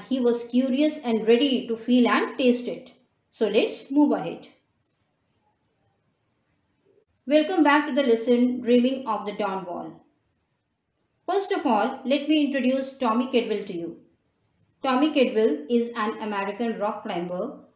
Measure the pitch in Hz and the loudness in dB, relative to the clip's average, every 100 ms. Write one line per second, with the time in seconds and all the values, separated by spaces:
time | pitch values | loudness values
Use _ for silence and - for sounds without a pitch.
0 | - 254 240 233 - 247 269 269 302 - | -4 0 0 0 -2 0 0 2 0 0
1 | 240 220 202 240 277 240 - 220 - 247 | -2 0 4 4 4 0 -2 -6 2 4
2 | 220 247 440 - 254 240 - 165 - _ | 4 2 0 2 2 2 -2 -10 -14 _
3 | _ _ _ - 214 202 392 - - 277 | _ _ _ -4 0 2 0 -4 -4 2
4 | 285 202 170 - - _ _ _ _ _ | 2 0 -6 -10 -16 _ _ _ _ _
5 | _ _ _ _ _ _ _ _ _ _ | _ _ _ _ _ _ _ _ _ _
6 | _ _ _ _ _ _ _ _ _ _ | _ _ _ _ _ _ _ _ _ _
7 | _ _ - 302 311 370 294 294 302 262 | _ _ 2 2 4 2 4 4 2 0
8 | 254 226 - 240 247 247 220 247 247 254 | 2 2 2 2 2 0 2 4 4 0
9 | 233 202 202 190 202 190 175 170 160 160 | -4 -6 -6 -6 -4 -4 -8 -10 -12 -16
10 | _ _ _ _ _ _ _ _ _ _ | _ _ _ _ _ _ _ _ _ _
11 | _ _ - 392 - 381 277 214 240 - | _ _ -4 -2 0 -2 0 2 0 -4
12 | 247 285 302 311 277 269 240 262 269 - | -2 -2 2 2 2 0 0 0 -4 -4
13 | 240 226 247 247 202 208 196 175 165 - | -2 0 0 -2 0 -4 -6 -10 -10 -12
14 | _ _ _ _ _ _ _ _ 269 254 | _ _ _ _ _ _ _ _ -2 0
15 | 311 302 240 214 226 151 - 240 233 240 | 2 2 2 2 0 0 -2 -2 -2 -4
16 | 214 220 214 202 196 202 233 185 208 - | -6 -6 -6 -6 -6 -4 -6 -4 -6 -6
17 | 220 175 175 180 240 - - | -8 -8 -6 -6 -8 -10 -20